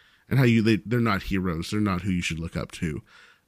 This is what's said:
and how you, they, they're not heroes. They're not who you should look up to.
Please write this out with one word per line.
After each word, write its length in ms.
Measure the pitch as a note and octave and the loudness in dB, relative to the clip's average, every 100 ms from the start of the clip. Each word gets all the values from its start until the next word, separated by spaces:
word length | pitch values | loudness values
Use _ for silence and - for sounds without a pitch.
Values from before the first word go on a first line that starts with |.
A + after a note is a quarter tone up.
| _ _ - | _ _ -2
and 80 | C3 | 2
how 80 | B2+ | 4
you, 160 | A2+ | 6
they, 140 | G#2+ G#2+ G2 | 4 2 0
they're 140 | A#2+ | 0
not 240 | A#2 F#2+ | 0 0
heroes. 480 | - F#2+ F#2 D#2+ E2+ | -2 -2 -2 -2 -4
They're 80 | G#2 | -2
not 240 | G#2 F2+ | 0 0
who 80 | F#2 | 0
you 100 | F2+ | -2
should 180 | E2+ D#2+ | -2 -4
look 160 | E2 - | -6 -6
up 160 | - | -8
to. 280 | - E2+ C#2 - - - _ | -6 -6 -6 -10 -20 -20 _